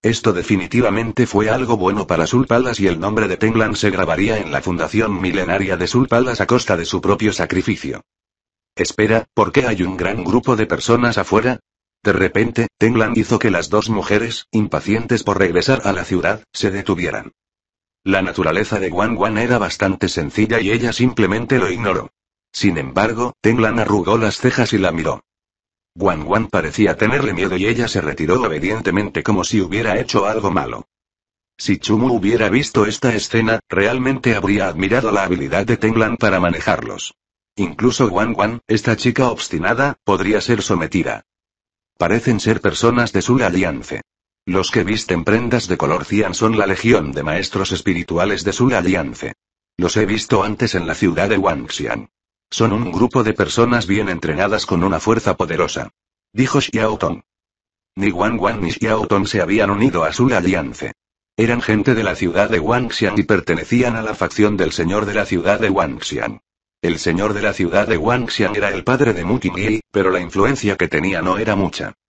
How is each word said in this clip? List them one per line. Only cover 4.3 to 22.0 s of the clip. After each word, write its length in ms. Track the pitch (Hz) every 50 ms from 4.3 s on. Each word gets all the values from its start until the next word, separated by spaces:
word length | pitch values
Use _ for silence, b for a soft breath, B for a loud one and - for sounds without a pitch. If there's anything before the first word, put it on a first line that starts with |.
| 113 107
en 140 | 98 80 73
la 100 | 69 -
fundación 580 | 95 90 82 82 78 - 104 110 107 101 90
milenaria 560 | 98 90 82 95 92 87 85 98 98 90 92
de 120 | 87 90 87
Sul 180 | - 120 135
Palace 340 | - - 117 127 127 120 - 101
a 20 |
costa 300 | - 117 123 - - 101
de 80 | 85 85
su 160 | - - 92
propio 320 | - 90 101 98 107 107 92
sacrificio. 720 | - 90 80 - 92 92 - 101 - - 71 64 - - _ _ _ _ _ _ _ _ _ _ _ _ _ _
"Espera, 500 | - 90 - - - 107 104 110 113 107 _ _
¿por 160 | - 107 90
qué 160 | - - 127
hay 160 | 123 110 92 90
un 140 | 90 95
gran 260 | 90 90 92 101 98 90
grupo 320 | 87 92 123 - - 127
de 120 | 107 107
personas 520 | - 87 82 - - 117 120 123 120 110 107
afuera?". 400 | 95 - - 107 107 127 127 113 _ _ _ _ _ _ _ _ _ 104
De 60 | 95
repente, 540 | 92 95 92 - 98 113 123 - - 117 110 _ _
Tenglan 340 | - 113 123 117 110 104 -
hizo 220 | 113 98 - 123 107
que 120 | - 117
las 180 | 95 87 85 -
dos 220 | - 104 104 -
mujeres, 560 | 113 101 90 - 101 107 113 117 117 - - _
impacientes 720 | - 113 107 92 - 76 - - 101 113 113 - 123 110 -
por 160 | - 101 92
regresar 440 | 98 90 85 90 87 - 135 123 -
a 80 | 101 98
la 140 | 92 85
ciudad, 360 | - 98 90 80 85 104 113 - _ _
se 160 | - - 104
detuvieran. 640 | 92 101 95 - 98 82 87 80 - - - - _ _ _ _ _ _ _ _ _ _ _ _ _ _ _
La 200 | 95 95 95 92
naturaleza 580 | - - - 90 78 80 92 107 - 113 104
de 80 | 95 90
Wang 300 | 82 87 101 117 120 80
Wan 180 | 95 110 107
era 220 | 104 117 120 123 117
bastante 500 | 104 90 - - 104 98 98 - - 90
sencilla 500 | - 92 78 71 - - 107 107 117 117
y 120 | 113 95
ella 240 | 110 120 113 120 110
simplemente 640 | - 120 127 120 - 110 90 98 113 117 117 139 127
lo 120 | - 101
ignoró. 380 | 90 - 117 101 92 80